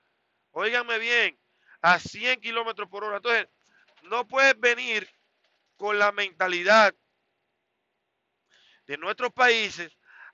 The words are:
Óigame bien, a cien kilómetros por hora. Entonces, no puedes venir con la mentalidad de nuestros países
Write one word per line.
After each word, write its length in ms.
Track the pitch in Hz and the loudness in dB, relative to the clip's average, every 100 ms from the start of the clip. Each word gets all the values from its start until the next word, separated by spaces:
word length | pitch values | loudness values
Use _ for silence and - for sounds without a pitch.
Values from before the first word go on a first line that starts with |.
| _ _ _ _ _ | _ _ _ _ _
Óigame 480 | 156 202 240 240 226 | -6 -4 -2 -2 -4
bien, 400 | 233 240 208 151 _ _ _ _ | -2 0 0 -4 _ _ _ _
a 180 | 170 175 | 2 2
cien 400 | - 202 240 254 | 0 -6 -4 -4
kilómetros 460 | 214 226 226 208 202 | -4 -6 -6 -8 -10
por 160 | 196 | -10
hora. 140 | 214 202 | -8 -6
Entonces, 300 | 226 233 190 _ _ _ _ _ | -2 -2 -2 _ _ _ _ _
no 240 | 170 220 220 | -8 -6 -4
puedes 320 | 262 269 240 | 2 4 4
venir 500 | 240 240 247 220 185 _ _ _ _ _ _ _ | 2 0 -2 -4 -6 _ _ _ _ _ _ _
con 200 | 202 208 | -4 0
la 140 | 208 | 2
mentalidad 840 | 202 196 165 185 175 175 220 208 - _ _ _ _ _ _ _ _ _ _ _ _ _ _ _ _ _ _ - | 0 -4 -2 -2 0 4 6 4 2 _ _ _ _ _ _ _ _ _ _ _ _ _ _ _ _ _ _ -14
de 120 | 143 | -10
nuestros 340 | 170 214 247 | -8 -6 -4
países 600 | - 247 233 208 165 170 _ _ - - | 2 2 2 0 -6 -14 _ _ -20 -8